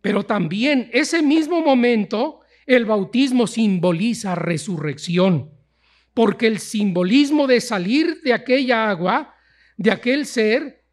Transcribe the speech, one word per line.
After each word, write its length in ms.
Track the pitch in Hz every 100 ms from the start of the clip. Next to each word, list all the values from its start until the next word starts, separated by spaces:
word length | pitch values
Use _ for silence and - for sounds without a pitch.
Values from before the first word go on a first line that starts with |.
Pero 240 | 196 196
también 640 | 202 208 165 190 254 285 226
ese 280 | 240 294 330
mismo 380 | 302 320 302 339
momento, 800 | 320 262 240 233 202 214 285 - _ _
el 220 | - 254 220
bautismo 600 | 214 190 233 269 247 226
simboliza 880 | - 220 185 180 165 220 233 196
resurrección, 1160 | 175 170 165 - 175 151 139 - 175 190 165 - - _ _ _ _ _
porque 320 | - 226 - 226
el 120 | 220
simbolismo 880 | - 214 208 180 180 247 285 302 277
de 140 | 247
salir 600 | - 214 180 269 320 330
de 80 | 269
aquella 560 | 226 - 262 254 233 220
agua, 460 | 190 180 240 294 _ _ _ _ -
de 140 | 208
aquel 340 | 196 247 269
ser 600 | 294 - 214 233 302 - _